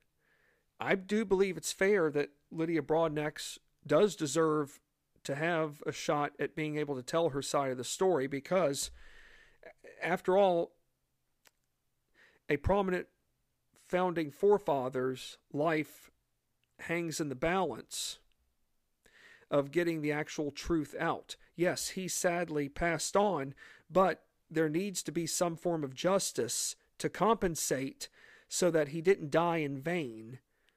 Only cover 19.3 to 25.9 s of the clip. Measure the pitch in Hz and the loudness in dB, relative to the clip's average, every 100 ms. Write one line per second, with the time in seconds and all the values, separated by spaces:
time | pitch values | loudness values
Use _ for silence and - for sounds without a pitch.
19.3 | - _ 147 139 160 170 160 147 147 151 | -20 _ 0 0 -2 0 -2 -2 -2 -4
20.3 | - 147 143 - 165 143 - 160 123 - | -6 -6 -6 -2 -2 -2 -4 -2 -4 -8
21.3 | - _ - 175 127 - 190 185 - 180 | -18 _ -2 -2 0 -6 -6 -6 -2 0
22.3 | 170 170 151 143 - 170 156 - 196 208 | 0 -2 -2 -4 -2 -2 -2 0 2 2
23.3 | 160 135 - - - _ 170 190 - _ | 0 -4 -10 -20 -20 _ 4 4 2 _
24.3 | _ _ 156 160 156 202 185 - 165 165 | _ _ 0 2 0 -2 -6 -4 -4 -2
25.3 | - 175 165 175 165 139 | 0 0 0 -2 -2 -4